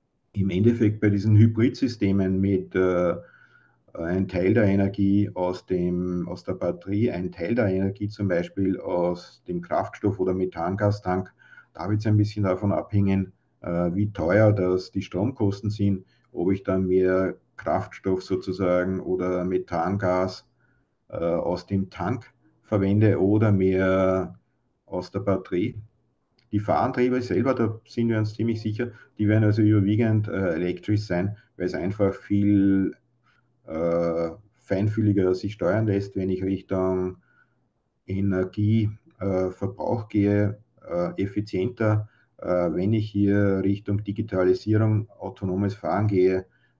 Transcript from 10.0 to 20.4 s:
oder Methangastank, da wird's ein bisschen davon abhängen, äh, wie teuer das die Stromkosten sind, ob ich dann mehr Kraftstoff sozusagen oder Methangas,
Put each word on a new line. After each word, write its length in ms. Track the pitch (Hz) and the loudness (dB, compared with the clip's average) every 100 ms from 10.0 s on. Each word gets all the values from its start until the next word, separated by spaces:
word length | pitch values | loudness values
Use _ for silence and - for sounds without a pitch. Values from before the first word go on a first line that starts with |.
| 104 101 | -4 0
oder 160 | 92 92 | -2 0
Methangastank, 960 | 92 85 82 98 104 104 92 92 95 _ _ - _ | -4 -4 -4 0 0 0 -2 -4 -4 _ _ -20 _
da 160 | - 90 | -10 -4
wird's 160 | 107 110 | -2 2
ein 120 | 107 | 2
bisschen 260 | 104 107 | 2 0
davon 280 | 98 92 101 | -2 0 0
abhängen, 600 | 82 - 104 98 98 95 - _ _ | -2 0 0 2 0 -2 -10 _ _
äh, 280 | - 85 87 90 | -6 -2 -2 0
wie 160 | 107 | -2
teuer 420 | 104 82 101 110 | -2 2 6 6
das 380 | 104 90 92 - | 4 2 0 -2
die 100 | 98 | -8
Stromkosten 680 | 95 90 101 - 101 101 104 | -6 -4 -4 0 -2 -2 -4
sind, 340 | 104 101 95 - _ _ | -2 0 -2 -6 _ _
ob 200 | - 87 | -4 -2
ich 120 | 95 | -2
dann 240 | - 95 92 | 0 -2 2
mehr 500 | 92 92 92 92 - _ - | 2 4 2 0 -4 _ -10
Kraftstoff 640 | - 87 104 - 98 92 | -2 -2 -2 -6 -4 -4
sozusagen 800 | - 92 - 90 95 90 90 92 | -2 -6 -4 -2 0 2 0 -4
oder 440 | 80 92 90 90 | -4 -4 -2 -2
Methangas, 1040 | 90 92 - 85 85 101 95 92 104 - | -2 -4 -2 -4 -2 -2 0 0 0 -4